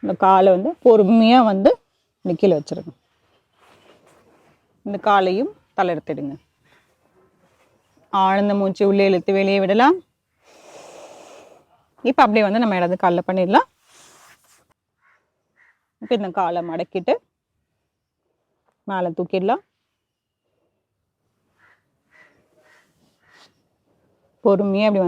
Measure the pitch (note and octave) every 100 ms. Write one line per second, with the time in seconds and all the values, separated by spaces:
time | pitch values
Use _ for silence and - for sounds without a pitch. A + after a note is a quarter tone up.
0 | - F#3 F#3+ F#3+ F#3+ F#3 A#3+ F4 B3 A3
1 | F#3+ A3+ A3 B3+ A3 G3 A3 B4 _ _
2 | _ _ F#3 E3 G3+ D#3 - E3+ E3 -
3 | _ _ _ _ _ _ _ _ _ _
4 | _ _ _ _ _ _ _ _ G3+ G3+
5 | G#3+ G3 F#3 F#3+ E4+ - _ - F3+ D#3
6 | - D3 G3 D#4 _ _ _ _ _ _
7 | _ _ _ _ _ _ _ _ _ _
8 | _ G3 F#3+ G3 G#3 G3+ G3 F#3 G3+ G3
9 | G3 F#3 - G3 G3 G3 F#3+ G#3+ C4+ F#4
10 | - _ _ _ _ _ - - - -
11 | - - - - - _ _ _ _ _
12 | A#3 C#4 A#3 G#3+ G3+ A3 A3+ F#3 F3 F#3
13 | F3+ F3 - F#3 F#3 A#3+ C5 _ _ _
14 | - _ _ _ _ _ _ _ _ _
15 | _ _ _ _ _ _ _ _ _ _
16 | A3 A#3 G3 F#3 F3 F3 E3+ E3 F#3 F#3+
17 | F3+ A#4 - _ _ _ _ _ _ _
18 | _ _ _ _ _ _ _ _ - F#3+
19 | F3+ E3 F3+ F#3+ G3 D4+ - _ _ _
20 | _ _ _ _ _ _ _ _ _ _
21 | _ _ _ _ _ _ _ _ _ _
22 | _ _ _ _ _ _ _ _ _ _
23 | _ _ _ _ _ _ _ _ _ _
24 | _ _ _ _ G#3 G3 G3+ G3 G#3+ G3